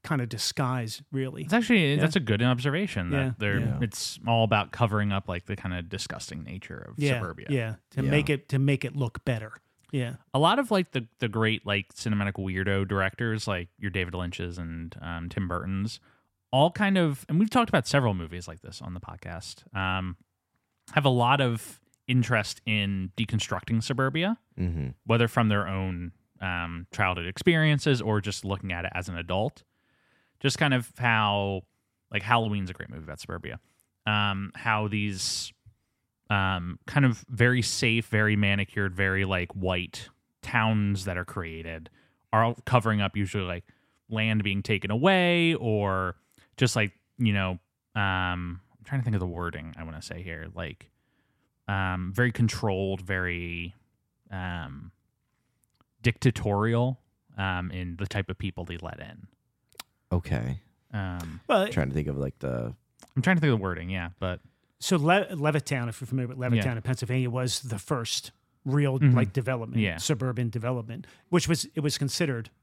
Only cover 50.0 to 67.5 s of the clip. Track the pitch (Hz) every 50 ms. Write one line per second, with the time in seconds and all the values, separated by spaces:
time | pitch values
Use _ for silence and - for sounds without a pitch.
50 | - - 80 82 92 87 82 80 80 82 92 95 87 73 - _ - _ _ _
51 | _ _ _ _ _ _ _ _ _ _ _ _ _ - 101 98 95 92 92 92
52 | 92 92 98 113 123 123 113 - 120 107 - - - 107 95 92 98 95 98 95
53 | 95 92 98 92 90 90 87 87 87 85 85 87 87 87 - _ _ _ _ _
54 | _ _ _ _ _ _ 98 92 90 90 90 85 78 67 67 69 76 92 _ _
55 | _ _ _ _ _ _ _ _ _ _ _ _ _ _ _ _ _ _ _ _
56 | - 117 107 - - 127 110 - - 107 101 101 107 113 117 117 123 127 127 _
57 | _ _ _ _ _ _ - - 98 95 92 90 87 90 90 92 90 87 85 85
58 | 98 - - 104 95 - 92 _ - 95 - - 87 85 87 82 85 85 82 -
59 | - - - - - - _ _ _ _ _ _ _ _ _ - - _ _ _
60 | _ _ - 87 - - - 58 57 64 65 - _ _ _ _ _ _ - 104
61 | 98 92 90 87 85 82 78 85 _ - 269 202 190 208 - - 71 65 67 78
62 | 73 73 69 69 69 69 - _ 69 65 64 62 60 58 62 _ _ _ _ _
63 | - _ _ 135 - 180 185 165 147 147 120 107 95 95 87 82 82 90 95 92
64 | 85 87 - _ 95 92 90 90 _ _ _ _ _ _ _ _ - - 196 165
65 | 143 160 180 202 277 - 190 151 143 151 139 147 - - 143 127 120 120 110 -
66 | 135 110 131 135 127 120 127 131 123 127 117 113 98 131 117 113 - 131 127 -
67 | 123 107 123 131 127 123 117 127 127 123